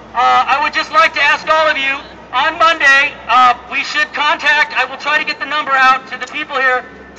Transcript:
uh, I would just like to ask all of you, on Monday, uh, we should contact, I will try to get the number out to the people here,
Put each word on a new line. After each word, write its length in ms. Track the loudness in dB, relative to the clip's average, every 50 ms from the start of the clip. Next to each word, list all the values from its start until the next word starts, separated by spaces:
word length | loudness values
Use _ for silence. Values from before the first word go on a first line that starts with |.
| -20 -8 -2
uh, 360 | 0 2 2 2 2 2 2 0
I 80 | 0
would 100 | -2 -2
just 200 | -2 -4 -6 0
like 200 | 2 2 2 2 0 0
to 20 |
ask 240 | 0 0 0 -2 0
all 240 | 0 2 2 2 2
of 80 | 0
you, 160 | 0 -2 -4 -4 -6 -8 -14 -20 -20 -18 -6
on 240 | -4 -2 -2 -2 0
Monday, 560 | 2 2 2 2 4 4 4 4 4 2 0 -4 -10 -4 0
uh, 300 | 4 4 6 4 2 0 -6 -8
we 140 | -8 -8 -8
should 240 | -4 -4 -4 -4 -4 -2
contact, 580 | -2 -2 -2 -2 0 0 0 0 0 0 -2
I 140 | -2 -4 -4
will 100 | -4 -6
try 220 | -8 -4 -2 -2 -2
to 80 | -2
get 120 | -4 -6 -8
the 80 | -6
number 260 | -6 -6 -6 -2 -2
out 340 | 0 4 4 4 4 2 -2 -10
to 80 | -12
the 140 | -12 -12 -10
people 240 | -10 -10 -10 -6 -4
here, 300 | -2 0 0 0 -2 -4 -8 -16 -20 -20 -20 -12